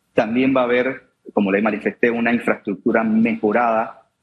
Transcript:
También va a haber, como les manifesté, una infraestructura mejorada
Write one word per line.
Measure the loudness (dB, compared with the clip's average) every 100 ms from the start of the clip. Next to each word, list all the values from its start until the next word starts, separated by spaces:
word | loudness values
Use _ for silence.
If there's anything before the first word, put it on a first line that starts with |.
| _
También | -4 -2 0 0 0
va |
a | 0
haber, | 0 -2 -6 -14 _ -8
como | -2 0
les | 2
manifesté, | 0 -2 -4 0 0
una | 0 0
infraestructura | 0 -2 -4 -4 -4 -2 0
mejorada | 2 2 2 0 0 0 0 0 -4 -8 _ _